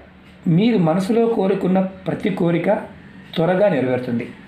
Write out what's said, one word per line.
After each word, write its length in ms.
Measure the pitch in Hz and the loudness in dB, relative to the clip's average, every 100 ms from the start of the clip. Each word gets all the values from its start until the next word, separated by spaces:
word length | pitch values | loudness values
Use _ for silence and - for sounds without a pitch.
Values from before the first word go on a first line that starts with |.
| - - - - 185 | -18 -20 -20 -8 0
మీరు 300 | 165 226 220 | 2 4 2
మనసులో 480 | 160 180 190 226 226 | 2 0 0 2 2
కోరుకున్న 540 | 226 190 190 185 190 | 0 0 0 0 0
ప్రతి 500 | 190 - - 147 - | 0 -6 -6 -4 -2
కోరిక 420 | - 170 170 185 220 - - - - - | 0 0 0 0 -2 -4 -18 -20 -20 -10
త్వరగా 340 | - 165 185 208 | -2 0 2 2
నెరవేరుతుంది. 640 | 143 127 123 123 120 120 - | 2 0 -2 -2 -4 -6 -12